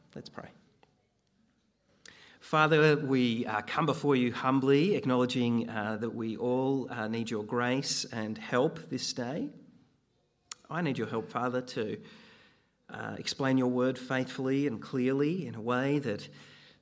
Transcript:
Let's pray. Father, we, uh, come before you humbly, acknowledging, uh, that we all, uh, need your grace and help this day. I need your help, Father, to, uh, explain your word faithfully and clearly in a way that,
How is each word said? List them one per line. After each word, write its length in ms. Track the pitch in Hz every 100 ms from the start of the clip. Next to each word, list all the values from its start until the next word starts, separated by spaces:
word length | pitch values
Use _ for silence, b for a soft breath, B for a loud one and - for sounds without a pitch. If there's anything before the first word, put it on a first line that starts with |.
| _
Let's 160 | - -
pray. 180 | - - - _ _ _ _ _ _ _ _ _ _ _ _ _ _ B B B B
Father, 560 | - 156 156 156 151 147
we, 480 | 135 135 120 113
uh, 160 | 110 107 -
come 180 | 151
before 320 | 156 147 143 131
you 160 | 120
humbly, 640 | 113 131 135 135 139 190 143
acknowledging, 720 | 127 127 123 127 120 117 113
uh, 300 | 110 104 107
that 140 | 113
we 240 | 107 113 104
all, 500 | 123 127 135 135 123
uh, 180 | 120 110
need 200 | 117 117
your 160 | 107
grace 640 | 107 120 123 131 135 - -
and 320 | 117 107 107
help 500 | - 123 156 160 -
this 240 | 127 -
day. 380 | 131 120 165 285 - - _ _ _ _ _ _ _ _ - -
I 100 | 160
need 160 | 156 117
your 120 | 110
help, 200 | 113 107
Father, 320 | 120 123 123
to, 380 | 127 123 107 - B B B B B B B B -
uh, 280 | 107 110 107
explain 400 | - - 135 131
your 100 | 127
word 300 | 123 127 127
faithfully 680 | - 131 131 - 131 139 143
and 140 | 104
clearly 680 | - 131 127 139 147 170 123
in 80 |
a 60 | 113
way 380 | 113 123 139 147
that, 280 | 123 104 - B B B B B